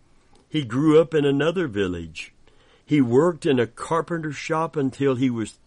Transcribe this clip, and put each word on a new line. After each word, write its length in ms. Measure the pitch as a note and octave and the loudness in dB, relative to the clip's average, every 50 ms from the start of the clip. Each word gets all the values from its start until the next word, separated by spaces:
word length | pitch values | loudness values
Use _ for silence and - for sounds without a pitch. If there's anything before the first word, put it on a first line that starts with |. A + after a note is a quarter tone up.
| _ _ _ _ _ _ _ _ _ _ | _ _ _ _ _ _ _ _ _ _
He 140 | - D#3 C#3+ | -6 -6 -4
grew 360 | A2 G#2+ C3 D3+ D#3+ D3+ D#3 | -4 -2 0 4 6 6 6
up 140 | E3 D#3 D#3+ | 4 4 2
in 120 | D#3 C#3+ | 0 2
another 420 | C#3+ C#3 C#3 C#3+ E3 E3+ F#3+ E3+ | 2 2 2 0 0 0 -2 -4
village. 640 | C#3+ G2 G2+ G2 F#2 F2 E2+ E2+ D#2+ D#2 - - - _ _ _ _ _ _ _ _ _ _ _ | -2 -2 -2 -2 -2 -2 -6 -10 -12 -14 -16 -16 -18 _ _ _ _ _ _ _ _ _ _ _
He 160 | - D3+ D3+ | -2 2 2
worked 440 | C3 A#2 A#2 C3 D#3+ F3+ E3+ D3 - | 2 4 4 4 4 2 0 -2 -2
in 140 | E3 C3+ B2 | 0 2 2
a 80 | A#2 | 0
carpenter 640 | A2 - - - - D#3+ E3 D#3 - F3 E3 E3 D#3+ | -2 -4 -12 -6 -4 -2 -4 -2 -4 -6 -8 -8 -8
shop 460 | C#3 - - - D#3+ D#3+ D#3+ D#3+ - | -10 -10 -6 -4 -4 -4 -4 -4 -4
until 380 | D#3 C#3 C3+ A#2+ - C#3+ C#3 C3 | -4 -4 -4 -2 0 0 0 0
he 140 | A#2 C3+ B2+ | 2 0 0
was 220 | A#2+ A2+ G#2+ G#2 - _ _ | 0 -2 -6 -6 -8 _ _